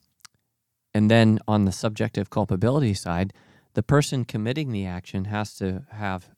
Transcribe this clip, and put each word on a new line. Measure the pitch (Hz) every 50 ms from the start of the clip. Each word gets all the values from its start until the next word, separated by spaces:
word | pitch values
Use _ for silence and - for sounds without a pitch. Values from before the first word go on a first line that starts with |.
| _ _ _ _ - - _ _ _ _ _ _ _ _ _ _ _ _ -
and | 107 107 107
then | 117 117 110 110 107 107 -
on | - 107 104 101
the | 95
subjective | 92 - - 110 107 - 110 113 - 104 98 -
culpability | - 110 101 - 98 90 104 117 135 156 139 107 98
side, | - - 90 85 87 95 98 - _ _ _ _ _ _ _ _
the | 107 110
person | - 139 147 143 - 143 131 113
committing | - - 110 107 117 131 151 151 131
the | 113 98 98
action | 92 87 90 - - - 98 92
has | 104 104 107 107 - -
to | - 101 95 95 92 - -
have | 110 104 104 98 92 90 - _ _